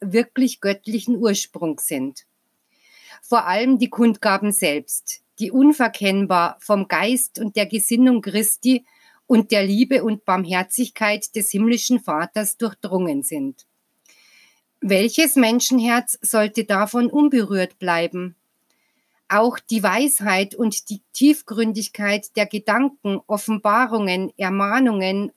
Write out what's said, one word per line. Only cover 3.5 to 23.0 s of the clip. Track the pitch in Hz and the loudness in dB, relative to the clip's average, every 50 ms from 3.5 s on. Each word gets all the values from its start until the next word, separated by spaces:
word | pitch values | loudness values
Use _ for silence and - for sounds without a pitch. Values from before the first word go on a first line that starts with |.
| 180 208 240 254 269 214 | -2 0 2 2 2 2
die | 247 - | 0 0
Kundgaben | - - 240 233 208 - - 214 196 196 208 208 | 0 2 2 2 2 2 0 0 0 0 0 -2
selbst, | 196 - - 160 143 151 - - - - - - - - _ _ _ - | -2 0 0 -2 -2 -2 -6 -8 -10 -10 -10 -12 -14 -14 _ _ _ -8
die | 220 185 | -6 -2
unverkennbar | 226 262 277 294 302 294 247 226 - - 202 196 190 196 202 180 185 175 170 175 - - | 2 4 6 6 6 4 2 -2 0 -2 0 0 0 0 0 2 2 2 2 0 -2 -6
vom | - - 208 196 190 - | -2 0 0 0 0 0
Geist | 180 156 190 220 262 240 - - - - | -2 -2 0 0 0 -2 -2 -4 -6 -8
und | 233 208 - | -8 -4 -2
der | 214 202 | -2 -2
Gesinnung | 202 - 220 - - 233 233 254 254 247 220 | -2 -2 -4 -2 0 2 4 4 4 4 2
Christi | - 196 196 208 220 - - - - 247 262 240 - _ _ _ _ _ _ _ _ | 0 -2 -2 -2 -2 -2 -2 -2 0 2 2 0 0 _ _ _ _ _ _ _ _
und | - 254 220 214 - | 2 4 4 4 4
der | 220 202 196 | 2 2 2
Liebe | 196 202 214 254 254 269 254 | 2 2 2 2 2 2 2
und | - 226 214 202 _ | 0 0 -4 -4 _
Barmherzigkeit | - 185 190 185 165 185 180 185 185 - - 254 - - - 220 208 208 202 - - - | -2 0 0 0 -2 -2 -2 -2 -2 -4 -4 -4 -4 -4 -2 -2 -2 -2 -2 -6 -8 -6
des | 220 202 - | -6 -4 -2
himmlischen | - 196 214 226 240 220 - - 247 240 | 0 0 2 2 2 0 0 0 0 0
Vaters | - - 156 151 170 - - 214 208 202 - | 0 -2 -4 -4 -4 -4 -4 -4 -4 -4 -4
durchdrungen | - 233 214 - - - 196 185 185 185 170 143 139 | -4 -6 -6 -6 -8 -8 -4 -4 -2 -2 -2 -2 -4
sind. | 139 - 160 147 135 135 131 _ _ _ _ _ _ _ _ _ _ _ _ _ _ _ _ _ _ _ _ _ _ _ _ _ | -6 -6 -6 -6 -6 -8 -8 _ _ _ _ _ _ _ _ _ _ _ _ _ _ _ _ _ _ _ _ _ _ _ _ _
Welches | - 196 196 185 202 233 - - 330 269 - | -2 2 2 2 2 2 2 2 0 2 4
Menschenherz | 277 240 220 233 247 - - 262 254 226 240 233 247 240 - - - | 4 4 4 4 2 2 2 2 2 2 2 2 0 0 -2 -6 -6
sollte | - - - 220 208 208 208 226 214 | -4 0 2 2 0 0 0 -4 -2
davon | 208 202 190 208 214 - 247 240 247 | 0 0 0 0 0 0 0 0 0
unberührt | - 294 294 294 277 247 214 185 202 190 180 180 - _ | 2 2 4 4 4 2 2 0 0 -2 -2 -4 -6 _
bleiben? | 185 180 170 165 170 170 175 180 180 180 170 _ _ _ _ _ _ _ _ _ _ _ _ _ _ _ _ _ _ - | -4 -2 0 0 0 -2 -4 -6 -8 -10 -12 _ _ _ _ _ _ _ _ _ _ _ _ _ _ _ _ _ _ -2
Auch | 190 208 226 247 247 - | 2 2 2 2 0 -4
die | - - 226 220 | -6 -4 -2 0
Weisheit | 196 196 185 226 285 285 - - 202 208 190 190 196 196 - | 0 0 2 2 0 0 -2 -2 0 0 0 0 0 -2 -4
und | - 240 214 202 - - - | -4 -2 -2 -2 -4 -8 -10
die | 208 196 _ _ | -12 -14 _ _
Tiefgründigkeit | - - 262 294 294 - - - 220 214 226 220 208 220 202 - - - 208 202 202 208 202 - - | -2 2 4 4 4 2 -2 -8 -4 -2 -2 -2 -2 -4 -8 -10 -8 -6 -2 -2 -2 -2 -4 -4 -2
der | 214 208 | -2 -2
Gedanken, | 208 - 208 208 - 208 233 269 277 - _ | -2 -4 -4 -2 0 0 2 0 0 -2 _